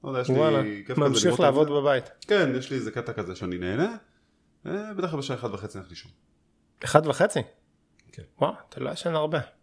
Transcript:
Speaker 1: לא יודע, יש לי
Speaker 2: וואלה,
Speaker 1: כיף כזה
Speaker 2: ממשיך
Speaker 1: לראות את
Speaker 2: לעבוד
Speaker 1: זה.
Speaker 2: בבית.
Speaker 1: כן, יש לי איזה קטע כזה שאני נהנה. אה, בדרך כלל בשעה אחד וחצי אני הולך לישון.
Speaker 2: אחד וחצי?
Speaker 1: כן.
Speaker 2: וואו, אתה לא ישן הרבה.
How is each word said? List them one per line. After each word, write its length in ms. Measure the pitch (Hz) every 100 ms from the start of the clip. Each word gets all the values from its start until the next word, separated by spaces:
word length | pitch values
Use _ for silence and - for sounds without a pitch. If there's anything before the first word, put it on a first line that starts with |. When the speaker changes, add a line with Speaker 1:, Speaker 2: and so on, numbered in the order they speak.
Speaker 1:
לא 40 | 147
יודע, 120 | 131
יש 80 | 127
לי 40 |
Speaker 2:
וואלה, 280 | 131 156 110 107 104 -
Speaker 1:
כיף 100 | 127
כזה 40 | 143
Speaker 2:
ממשיך 160 | 135 180
Speaker 1:
לראות 140 | 165
את 40 |
Speaker 2:
לעבוד 240 | 156 135 151
Speaker 1:
זה. 60 |
Speaker 2:
בבית. 360 | 143 143 131 - - -
Speaker 1:
כן, 260 | 208 151 123
יש 120 | 127
לי 60 | 135
איזה 140 | 110
קטע 220 | 120 117
כזה 240 | 110 90 90
שאני 220 | 92 90
נהנה. 380 | 90 107 196 220 _ _ _ _ _ _ -
אה, 280 | 190 214 196
בדרך 140 | 180
כלל 80 | 156
בשעה 180 | 135 127
אחד 180 | 120
וחצי 240 | 98 104 98
אני 40 |
הולך 80 | 87
לישון. 220 | 87 - _ _ _ _ _ _ _
Speaker 2:
אחד 220 | 127 151 156
וחצי? 340 | 131 202 160 117 _ _ _ _ _ _
Speaker 1:
כן. 100 | - - _
Speaker 2:
וואו, 140 | 147 - -
אתה 120 | -
לא 100 | 131
ישן 240 | - 175
הרבה. 240 | 160 151 156 - _